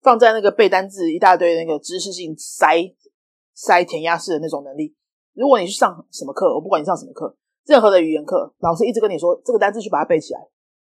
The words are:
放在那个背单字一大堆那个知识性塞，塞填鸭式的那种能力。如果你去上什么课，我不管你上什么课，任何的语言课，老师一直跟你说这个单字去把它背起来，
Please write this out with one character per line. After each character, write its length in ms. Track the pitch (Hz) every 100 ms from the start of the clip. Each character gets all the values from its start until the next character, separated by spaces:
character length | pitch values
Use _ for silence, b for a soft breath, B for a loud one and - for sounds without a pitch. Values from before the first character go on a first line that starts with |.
放 160 | 262 226
在 140 | 226
那 80 | 220
个 100 | 202
背 200 | 202 196
单 180 | 190 190
字 240 | 196 170
一 80 | 170
大 160 | 190 175
堆 180 | 175 165
那 100 | 165
个 120 | 147
知 220 | - 180
识 140 | 190
性 200 | 180 165 156
塞， 580 | - - 156 165 180 _ _ _ _ _ _
塞 300 | - - 180
填 180 | 170 165
鸭 160 | 160 170
式 140 | -
的 80 | 156
那 80 | 160
种 160 | 147
能 140 | 139 147
力。 180 | 151 _ _ _ _
如 160 | - 277
果 100 | 240
你 60 | 180
去 80 |
上 340 | - 214 165 -
什 140 | -
么 80 | 139
课， 240 | - 180 151
我 60 |
不 80 | 175
管 120 | 170
你 40 | 147
上 100 | 170
什 100 | 135
么 60 |
课， 240 | - 160 - _ _ -
任 160 | 277
何 100 | 214
的 100 | 185
语 120 | 160
言 100 | 156
课， 300 | 151 180 - _
老 140 | 170
师 120 | 170 233
一 80 |
直 80 | 220
跟 100 | 208
你 80 | 175
说 220 | 175 220
这 80 | -
个 80 | 220
单 140 | 202
字 80 | 214
去 80 | 202
把 100 | 151
它 60 | 170
背 120 | 160
起 160 | -
来， 60 | - - _ _ _